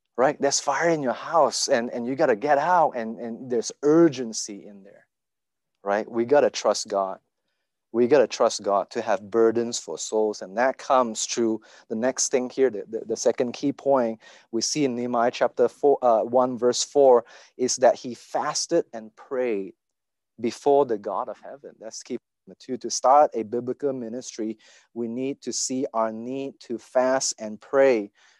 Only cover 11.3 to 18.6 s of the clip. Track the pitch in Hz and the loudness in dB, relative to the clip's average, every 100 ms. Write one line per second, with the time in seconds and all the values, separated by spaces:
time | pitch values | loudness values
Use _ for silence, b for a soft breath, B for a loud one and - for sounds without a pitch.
11.3 | 127 113 110 b b - 113 127 131 - | -2 -2 -2 b b -10 -4 -4 -2 -2
12.3 | 131 123 - 131 101 - 110 110 113 127 | -2 -2 0 0 0 -8 -10 -6 -2 0
13.3 | - 123 - 143 131 139 139 117 113 b | 0 -4 -4 -4 -2 0 2 0 -4 b
14.3 | b b 113 - 151 135 120 123 120 120 | b b -6 -4 -2 -2 -2 -2 0 0
15.3 | - 123 - 120 - 143 139 123 113 113 | 0 -2 2 0 2 2 4 4 2 2
16.3 | 127 127 120 123 117 - 147 135 120 B | 2 2 2 0 0 0 6 8 6 B
17.3 | B B - 123 - 123 104 127 117 - | B B -4 -4 2 2 2 -6 -14 -8
18.3 | 139 143 151 | -6 -4 -6